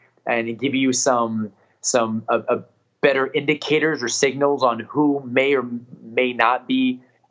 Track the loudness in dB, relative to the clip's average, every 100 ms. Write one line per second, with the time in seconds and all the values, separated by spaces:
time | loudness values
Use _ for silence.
0 | _ _ -4 -2 -2 -4 -4 0 0 2
1 | 2 2 0 -2 -6 -10 _ _ -2 0
2 | 0 -2 -2 -2 0 -4 -4 _ _ _
3 | 0 2 0 -2 -2 -2 0 0 0 -2
4 | -4 0 0 2 0 2 0 0 -4 0
5 | 2 0 -2 0 2 2 0 -6 -10 -20
6 | -8 -2 0 2 2 2 0 2 2 -2
7 | -8 _ _